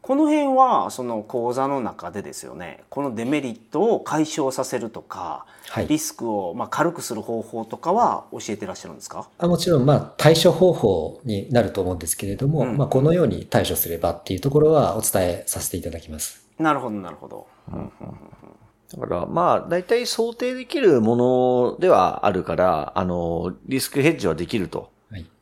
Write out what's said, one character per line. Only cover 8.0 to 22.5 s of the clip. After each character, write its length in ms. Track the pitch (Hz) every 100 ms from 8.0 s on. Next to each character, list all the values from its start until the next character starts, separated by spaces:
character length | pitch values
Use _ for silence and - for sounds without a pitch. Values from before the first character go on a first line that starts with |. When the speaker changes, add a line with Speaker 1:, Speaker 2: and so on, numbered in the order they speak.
| 214 98 -
Speaker 1:
教 60 | 120 -
え 60 | 101
て 80 |
ら 80 | 95
っ 40 | 90
し 80 |
ゃ 40 | 85
る 60 |
ん 20 | 71
で 60 |
す 80 | -
か？ 180 | 82 - _
Speaker 2:
あ、 80 | 175
も 120 | 175
ち 100 | 180
ろ 100 | 160
ん、 40 |
ま 100 | 127
あ、 200 | 135 - -
対 180 | 151 160
処 120 | 180
方 200 | - 180
法 480 | 151 113 90 78 -
に 260 | 117 101 101
な 100 | 117
る 120 | 101
と 100 | 101
思 100 | 90
う 20 | 90
ん 20 |
で 80 | 85
す 100 | -
け 120 | 98
れ 80 | 98
ど 100 | 139
も、 140 | 156
Speaker 1:
う 40 | 127
ん。 100 | 120
Speaker 2:
ま 80 |
あ、 40 | 135
こ 140 | 131
の 100 | 143
よ 120 | 175
う 20 | 143
に 180 | 87
対 240 | - 117 90
処 60 |
す 140 | 85 85
れ 100 | 82
ば 140 | 87
っ 100 | -
て 120 | -
い 20 | 95
う 40 |
と 100 | 139
こ 100 | 147
ろ 120 | 151
は 240 | 156 101 101
お 40 |
伝 220 | - 101
え 180 | 90 82 -
さ 140 | -
せ 80 | -
て 80 | 90
い 60 |
た 80 | 78
だ 80 | 82
き 140 | -
ま 80 | 76
す。 260 | - - _ _
Speaker 1:
な 120 | 156
る 60 | 143
ほ 120 | 123
ど、 20 |
な 180 | 104 87
る 60 | 76
ほ 100 | -
ど。 200 | 50 - _ -
Speaker 3:
う 20 |
ん、 40 | -
う 20 |
ん、 20 |
う 20 | -
ん。 40 | _ - - - - - 50 _ _ _
だ 60 | -
か 160 | 117
ら、 120 | 85 -
ま 260 | 170 170 120 -
あ、 20 |
大 160 | 175
体 200 | 180 233
想 300 | 233 - 226
定 200 | 233 247
で 120 | 254 247
き 140 | 330
る 200 | 226 135
も 140 | 110 120 123 127 127 123 120
の 40 | -
で 100 | 180
は 380 | 120 90 - 101
あ 60 |
る 100 | 92
か 140 | 85